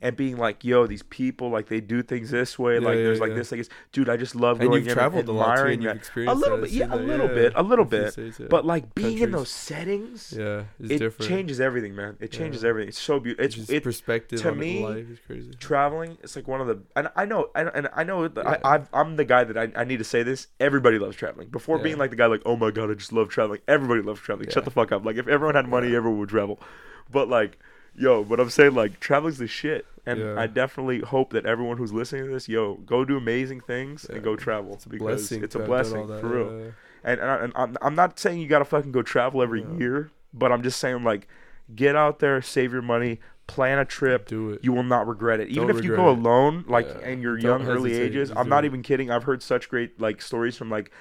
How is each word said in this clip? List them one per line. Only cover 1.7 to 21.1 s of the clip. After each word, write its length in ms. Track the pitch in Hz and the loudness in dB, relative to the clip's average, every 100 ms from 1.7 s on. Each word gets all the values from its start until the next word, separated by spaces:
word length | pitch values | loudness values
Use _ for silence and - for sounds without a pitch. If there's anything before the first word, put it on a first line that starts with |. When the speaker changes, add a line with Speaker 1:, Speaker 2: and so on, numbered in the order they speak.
| 113 | -4
Speaker 1:
do 200 | 104 120 | -2 -4
things 300 | 117 123 113 | -2 -6 -2
this 260 | 120 123 - | -2 -2 0
way. 220 | 123 117 | 2 4
Speaker 2:
Yeah, 0 | |
Speaker 1:
Like, 180 | 117 117 | 4 2
Speaker 2:
yeah, 60 | |
Speaker 1:
there's, 160 | 113 113 | 2 2
like, 100 | 110 | 0
Speaker 2:
yeah. 60 | 113 | -2
Speaker 1:
this, 160 | 117 | -4
like, 80 | 117 | -8
this." 100 | 113 - - | -10 -14 -6
Dude, 180 | 135 123 | -2 0
I 80 | 117 | 0
just 180 | 123 117 | -2 0
love 240 | 120 117 | 2 4
Speaker 2:
And 100 | 123 | 4
Speaker 1:
going 100 | 120 | 4
Speaker 2:
you've 60 | 113 | 2
Speaker 1:
in 60 | 120 | 2
Speaker 2:
traveled 240 | 131 170 | 2 2
Speaker 1:
and 100 | 113 | 0
Speaker 2:
a 20 | |
lot, 120 | 110 113 | 2 4
too, 40 | |
Speaker 1:
admiring 220 | 127 139 135 | 4 2 0
Speaker 2:
and 80 | |
you've 100 | 113 | -2
Speaker 1:
that. 40 | 107 | -4
Speaker 2:
experienced 360 | - 123 120 262 | -8 -4 0 2
Speaker 1:
A 40 | |
little 180 | 554 - | 2 0
Speaker 2:
that, 60 | |
Speaker 1:
bit, 60 | - | -2
Speaker 2:
seen 80 | 240 | -2
Speaker 1:
yeah, 60 | - | -2
a 100 | - | -2
Speaker 2:
that, 80 | 269 | -2
Speaker 1:
little 220 | - - | 0 2
Speaker 2:
yeah. 60 | 120 | 4
Speaker 1:
bit, 180 | 120 120 | 4 4
a 60 | |
little 240 | 190 240 123 | 4 4 4
Speaker 2:
A 40 | |
few 80 | 107 | 2
Speaker 1:
bit. 140 | 107 | 0
Speaker 2:
states, 260 | - 113 110 | -4 -12 -12
yeah. 80 | 120 | 0
Speaker 1:
But, 160 | 156 156 | 2 2
like, 300 | 170 113 - | -2 -4 -4
being 180 | 220 | -2
in 60 | 220 | 0
Speaker 2:
Countries. 140 | 226 180 | -2 -2
Speaker 1:
those 140 | 123 | -6
settings, 840 | - - 151 175 202 233 233 - 113 | -10 -12 -10 -6 -6 -8 -16 -14 -8
Speaker 2:
Yeah, 280 | 104 104 104 - | -6 -6 -8 -10
it's 140 | 110 | -4
Speaker 1:
it 40 | 147 | -2
Speaker 2:
different. 320 | 110 - 110 | -2 -2 -4
Speaker 1:
changes 320 | 185 180 127 | -2 -2 -2
everything, 340 | 131 123 104 98 | 0 -2 -4 -8
man. 220 | 104 101 | -12 -10
It 120 | 113 | -12
changes 320 | - 160 127 | -8 -8 -2
Speaker 2:
Yeah. 60 | 113 | 0
Speaker 1:
everything. 200 | 110 101 | 0 -4
It's 100 | - | -6
so 200 | - 143 | -2 -2
beautiful. 260 | 117 120 131 | -2 -2 -2
It's, 80 | |
Speaker 2:
Just 160 | 113 110 | -2 -4
Speaker 1:
it's, 140 | 147 | -2
Speaker 2:
perspective 580 | 127 113 - 117 - 117 | -2 -4 -2 -4 -4 -4
Speaker 1:
to 80 | 170 | -2
Speaker 2:
on 80 | 147 | -2
Speaker 1:
me, 260 | 160 185 | -4 -4
Speaker 2:
life 280 | 214 214 117 | -4 -8 -10
is 80 | 117 - | -16 -16
crazy. 240 | 120 120 123 | -14 -14 -12
Speaker 1:
traveling, 580 | - 143 143 160 165 165 | -2 2 2 0 -10 -14
it's, 120 | - 143 | -16 -12
like, 120 | 131 | -6
one 120 | 131 | -4
of 40 | 127 | -2
the, 140 | 101 101 - | -4 -6 -4
and 160 | - - | -4 -2
I 100 | 202 | -2
know, 260 | 185 - | -2 -2
and, 160 | - 160 - | -2 -2 -4
and 120 | 143 | -4
I 100 | - | -4
know 240 | 170 190 165 | -4 -2 -2
that 160 | - | -2
Speaker 2:
Yeah. 140 | - 151 | 0 2
Speaker 1:
I, 100 | 135 | 4
I've, 160 | 151 135 | 2 2
I'm 240 | 143 156 156 | 0 0 0
the 80 | 123 | 4
guy 180 | 123 | 4
that 120 | 117 110 | 4 0
I, 160 | 113 117 | -4 -4
I 40 | |
need 140 | 123 127 | -4 -4
to 40 | |
say 200 | 107 120 | 0 0
this. 240 | 120 131 - - | 0 -2 -8 0
Everybody 380 | 143 139 123 110 | 2 6 6 6
loves 180 | 98 | 2